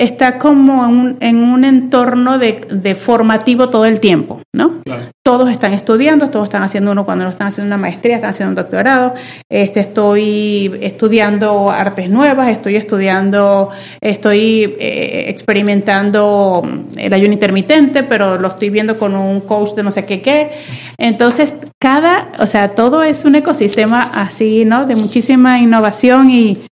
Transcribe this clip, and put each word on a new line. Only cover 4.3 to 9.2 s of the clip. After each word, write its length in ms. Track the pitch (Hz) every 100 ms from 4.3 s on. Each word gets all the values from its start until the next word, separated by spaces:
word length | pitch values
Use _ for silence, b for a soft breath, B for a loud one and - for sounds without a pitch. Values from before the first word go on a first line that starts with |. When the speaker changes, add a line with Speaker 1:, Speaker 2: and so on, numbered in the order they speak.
| - -
Speaker 1:
¿no? 260 | - 320 330
Speaker 2:
Claro. 200 | - 247 120 _
Speaker 1:
Todos 280 | - 247 254
están 240 | 226 208
estudiando, 560 | 202 - 220 285 302 277
todos 140 | 220
están 180 | 202 202
haciendo 280 | 196 202 202
uno 120 | 202
cuando 200 | 202 185
no 60 | 185
están 180 | 180 202
haciendo 200 | 202 202
una 60 | 202
maestría, 360 | 185 175 233 233
están 140 | 214
haciendo 200 | 190 190
un 60 | 190
doctorado. 580 | - 185 226 262 254 254